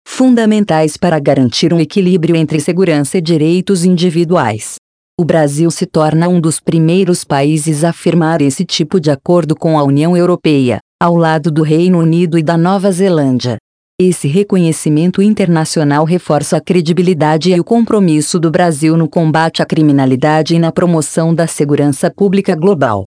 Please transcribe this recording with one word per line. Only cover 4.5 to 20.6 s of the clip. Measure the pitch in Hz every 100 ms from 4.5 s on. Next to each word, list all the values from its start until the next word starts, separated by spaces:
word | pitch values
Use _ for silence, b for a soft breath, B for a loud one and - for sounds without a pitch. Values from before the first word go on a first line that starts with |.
| 107 - - _ _ _ -
O |
Brasil | 170 170 147 143 170
se | - 175
torna | 160 156 156 175
um | 180
dos | 160 151
primeiros | - 170 160 180 185 180
países | - 143 143 156 147 147
a | 170
firmar | 160 - 165 160 165
esse | 139 135
tipo | 180 - 160 196
de | 151
acordo | 143 - 175 151
com | 156 165 156
a |
União | 143 139 160 175
Europeia, | 180 - 160 147 127 110 - _
ao | 175
lado | 170 160 160 160
do | 151
Reino | 151 151 180 180
Unido | 165 165 175 165
e |
da | 156 170
Nova | 170 196 196
Zelândia. | 175 196 165 135 127 120 110 - _ _ -
Esse | 180 170 143
reconhecimento | 165 202 190 165 156 160 151 175 180
internacional | 202 214 190 165 156 - 147 143
reforça | 156 180 - 147 147 160
a |
credibilidade | - 180 160 175 180 170 151 160 170
e | 175
o |
compromisso | - 233 233 220 185 151 151 180
do | 165
Brasil | 170 175 147 156 165
no | 160
combate | - 160 156 165 -
à |
criminalidade | 156 160 151 139 131 131 151 156 151
e |
na | 170